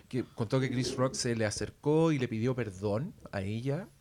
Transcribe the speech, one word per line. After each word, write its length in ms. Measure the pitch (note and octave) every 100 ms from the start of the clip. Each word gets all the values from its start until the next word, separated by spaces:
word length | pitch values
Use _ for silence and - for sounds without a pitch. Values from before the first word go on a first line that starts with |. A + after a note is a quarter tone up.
| -
que 160 | B2+ - -
contó 240 | A2 C3+
que 100 | C3
Chris 260 | B2 B2 -
Rock 180 | B2+ -
se 200 | B2+ A#2
le 100 | G#2+
acercó 640 | - G#2 - D3 D#3 E3
y 80 | D3
le 80 | B2
pidió 260 | A2 A#2 B2+
perdón 580 | A2 F#2 G#2 G2+ E3+ - -
a 100 | G2+
ella. 460 | F#2+ A2 C3 C#3+ G#3+ -